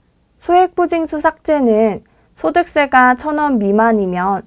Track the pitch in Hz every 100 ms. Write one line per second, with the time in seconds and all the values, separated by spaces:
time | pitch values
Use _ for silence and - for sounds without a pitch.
0 | _ _ _ _ - 359 370 359 349 339
1 | 311 302 - - - 294 240 214 220 185
2 | - _ _ - 320 339 339 302 277 254
3 | 254 254 302 302 294 240 196 208 226 220
4 | 185 180 185 190